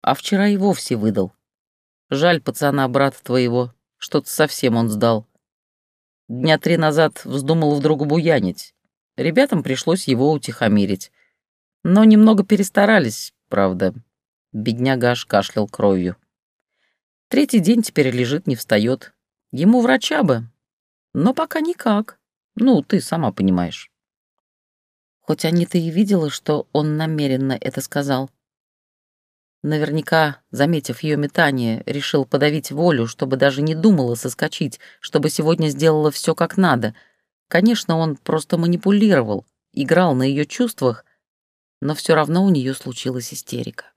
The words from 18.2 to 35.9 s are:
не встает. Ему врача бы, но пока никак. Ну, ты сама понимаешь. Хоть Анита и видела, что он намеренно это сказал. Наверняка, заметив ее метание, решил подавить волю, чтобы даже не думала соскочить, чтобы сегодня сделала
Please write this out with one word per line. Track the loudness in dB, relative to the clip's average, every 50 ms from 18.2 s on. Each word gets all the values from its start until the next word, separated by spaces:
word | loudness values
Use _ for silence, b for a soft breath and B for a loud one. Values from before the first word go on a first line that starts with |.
| -2 -2 -2 -4 _
не | -4 -6
встает. | -6 -2 _ 2 2 2 2 -2 -4 -6 -20 _ _ _ _ _ _ _ _
Ему | -6 0 2 4 4 4
врача | 4 2 0 0 0 -2 -2 0
бы, | 2 2 0 -2 -2 -10 _ _ _ _ _ _ _ _ _ _ _ _
но | _ 0 0 0 0
пока | 0 -4 -4 -4 -4
никак. | -4 -4 -4 -4 -2 -2 0 0 -2 -6 -14 _ _ _ _ _ _ _ _
Ну, | 0 2 2 2 2
ты | 2 _ -2 -2
сама | -2 -2 -4 -2 -2 -4
понимаешь. | -2 0 0 0 0 0 -2 -4 -8 -14 -20 _ _ _ _ _ _ _ _ _ _ _ _ _ _ _ _ _ _ _ _ _ _ _ _ _ _ _
Хоть | _ -6 -4 -2 -2
Анита | 0 0 0 0 0 -2
и | -2 -2 -2
видела, | 0 0 2 2 2 0 0 -2
что | -6 -8 _ -2 -2 -2 -4 _
он | _ -2 0 0 -2
намеренно | -2 -2 -2 -2 -2 0 0 0 0 0 -2 -4 -4
это | -6 -8 -8 -8
сказал. | -10 -6 -6 -4 -2 -2 -2 -2 -4 -8 _ _ _ _ _ _ _ _ _ _ _ _ _ _ _ _ _ _ _ _ _ _ _ _ _ _
Наверняка, | -6 -4 -2 -2 -2 -2 -2 -6 -2 0 2 2 2 0 -2 _ _ _
заметив | -2 0 0 0 0 -2 -4 -6 -10 -6
ее | -4 -4 -2
метание, | -2 -2 -4 _ 0 0 0 0 0 -2 -2 -2 -4 -6
решил | -8 -8 -6 -6 -2 -2 -2 0
подавить | _ 0 0 0 0 0 -2 -6 -8
волю, | -4 0 0 0 2 0 -2 -4
чтобы | -4 -8 -4 -4 0
даже | 2 2 0 2 0
не | -2 -2 -2
думала | 2 4 4 4 4 2 -2 -4
соскочить, | -4 -6 -10 -6 -4 -6 -6 -4 -6 -6 -6 -6 B B B B B
чтобы | -20 -2 -2 0 0 0
сегодня | -2 0 0 0 0 0 0 -2
сделала | -2 2 2 2